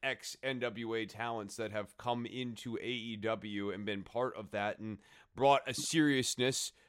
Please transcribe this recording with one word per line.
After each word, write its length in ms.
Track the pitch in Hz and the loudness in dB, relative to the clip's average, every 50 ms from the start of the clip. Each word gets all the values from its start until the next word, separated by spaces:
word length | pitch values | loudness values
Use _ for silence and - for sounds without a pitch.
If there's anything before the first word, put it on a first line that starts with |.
ex-N 580 | - 135 127 - - - - - - 135 131 123 | -4 -4 -2 -4 -6 -10 -10 -4 -4 -2 -2 0
W 340 | 123 120 104 113 113 113 113 | -2 -2 -2 -4 -2 -2 0
A 100 | 113 110 | -2 -2
talents 520 | 98 - 107 117 117 117 113 104 104 - | -4 -4 -6 -4 -4 -2 -4 -4 -6 -4
that 160 | - 113 107 | -4 -4 -2
have 260 | 104 107 101 - - - | -2 -4 -4 -6 -8 -6
come 260 | - 123 120 120 120 | -2 -2 -2 -2 -2
into 540 | 113 107 127 127 120 113 - - 123 113 - | -4 -4 -4 -4 -4 -6 -6 -6 -6 -4 -4
A 80 | - | -2
E 300 | 117 127 120 110 117 113 | -4 -4 -4 -4 -6 -6
W 540 | 104 101 110 113 104 101 107 104 101 101 101 | -2 0 0 0 -2 -4 -4 -4 -2 -2 -2
and 140 | 92 98 104 | -4 -4 -4
been 200 | 104 104 101 92 | -4 -4 -4 -6
part 320 | - - 117 127 127 - | -4 -2 0 0 0 -2
of 160 | - 104 92 | -6 -8 -6
that 260 | - 101 101 107 - - | -2 -2 0 -2 -2 -4
and 200 | 107 110 107 - - - - - - _ - | -6 -8 -8 -10 -12 -18 -20 -20 -20 _ 0
brought 340 | 104 135 139 139 135 - 135 | 4 8 8 8 8 6 0
a 60 | 127 | -2
seriousness 960 | - - - - 165 151 147 139 131 120 - - - 123 131 127 - - - - _ _ | -2 -2 2 4 6 6 6 6 4 4 2 2 2 2 2 2 2 -2 -6 -8 _ _